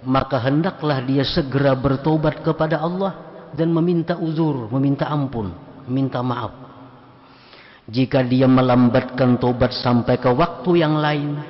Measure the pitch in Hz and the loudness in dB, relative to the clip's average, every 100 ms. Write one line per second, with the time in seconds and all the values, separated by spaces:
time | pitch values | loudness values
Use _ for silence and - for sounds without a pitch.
0 | 127 135 160 135 123 143 175 - 151 139 | 0 0 0 -2 0 0 0 -2 -2 -2
1 | 127 135 135 - 139 127 139 131 135 131 | 0 0 0 -2 -2 2 2 2 0 0
2 | 151 156 151 147 160 156 156 160 160 180 | 0 2 0 -2 -4 -2 -2 -2 -2 -2
3 | 196 - - - - - 165 165 170 170 | -4 -6 -16 -20 -16 -4 0 2 2 0
4 | 165 165 160 156 160 135 110 131 139 139 | -2 -4 -4 -2 -2 -2 -4 -2 0 0
5 | 151 151 139 120 98 85 - - - 131 | -2 -2 -4 -4 -8 -10 -18 -20 -6 -2
6 | 135 135 127 120 110 - - - - - | -2 -2 -4 -4 -6 -12 -20 -20 -20 -20
7 | - - - - - - - - - 110 | -20 -20 -20 -20 -20 -20 -20 -20 -8 -2
8 | 131 139 127 127 131 127 127 123 123 131 | 0 2 2 4 6 6 4 4 6 4
9 | 127 131 127 123 123 123 120 - 127 120 | 0 0 2 2 2 0 -2 0 0 0
10 | 110 123 131 123 170 - - 175 151 151 | 2 0 2 2 0 -2 0 2 2 0
11 | 151 151 147 147 | 0 -2 -4 -6